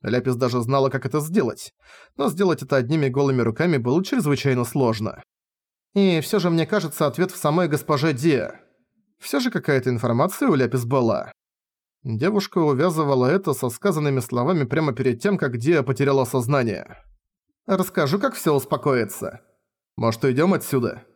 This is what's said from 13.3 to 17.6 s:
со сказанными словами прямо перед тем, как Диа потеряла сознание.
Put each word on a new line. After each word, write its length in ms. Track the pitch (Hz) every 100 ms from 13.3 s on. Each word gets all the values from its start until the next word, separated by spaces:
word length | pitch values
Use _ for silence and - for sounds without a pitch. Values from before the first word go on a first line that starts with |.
| 190 180
со 160 | 135 127
сказанными 520 | - 202 156 147 135
словами 420 | 117 120 127 180
прямо 280 | 127 147 151
перед 280 | 113 131 117
тем, 160 | 202 196
как 200 | 143 120
Диа 260 | 127 165
потеряла 420 | 135 127 139 139
сознание. 800 | 123 131 120 143 117 92 - - - _ _ _ _ _